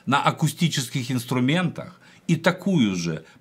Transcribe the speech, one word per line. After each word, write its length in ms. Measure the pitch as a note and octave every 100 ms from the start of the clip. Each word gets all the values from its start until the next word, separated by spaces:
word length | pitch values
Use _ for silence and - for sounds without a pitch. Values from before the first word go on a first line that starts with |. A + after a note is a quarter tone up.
| -
на 180 | C#3
акустических 880 | D#3 - D#3 - E3 C#3 B2 C#3+ B2
инструментах 880 | B2+ A#2+ B2+ B2+ E3+ E3+ - - - - - -
и 80 | E3
такую 580 | F#3 F3+ G3+ F3 G#2+ F2+
же, 300 | E2+ D#2 - -